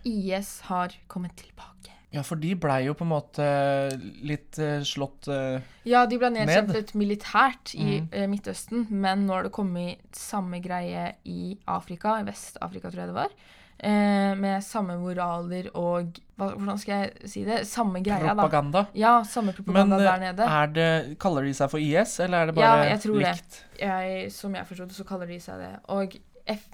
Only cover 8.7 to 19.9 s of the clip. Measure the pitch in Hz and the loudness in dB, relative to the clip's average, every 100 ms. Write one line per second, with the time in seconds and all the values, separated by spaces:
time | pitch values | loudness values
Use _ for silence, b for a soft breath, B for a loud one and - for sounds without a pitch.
8.7 | 233 220 202 190 196 196 185 190 196 202 | -4 -2 0 0 2 2 0 -2 -2 -2
9.7 | 175 175 - - - - 208 180 180 180 | -2 -4 -8 -14 -16 -8 -6 -4 -6 -6
10.7 | 180 175 180 175 - - 175 180 196 - | -6 -6 -6 -8 -10 -10 -8 -8 -8 -6
11.7 | 180 - 175 214 220 202 202 - - 170 | -6 -6 -6 -2 0 -2 -10 -14 -10 -10
12.7 | 190 180 180 175 180 359 - B B B | -10 -12 -10 -8 -4 -4 -6 B B B
13.7 | B 208 208 208 202 196 196 196 196 202 | B 0 2 4 4 2 0 0 -2 -4
14.7 | 226 190 175 180 180 175 170 175 180 180 | -4 -4 -4 -4 -2 -2 -2 -4 -6 -6
15.7 | - 175 175 175 170 - - 196 - 202 | -4 -2 0 -2 -10 -16 -6 -6 -4 -4
16.7 | 202 208 202 196 - - 202 202 226 208 | -4 -4 -2 -2 -6 -12 -6 -2 -2 -2
17.7 | 240 220 185 190 202 160 208 196 151 143 | -2 -2 0 0 0 2 2 4 4 2
18.7 | 175 202 - 220 240 214 - 208 180 196 | 0 0 4 6 6 4 -2 -2 -2 2
19.7 | 185 202 | 4 6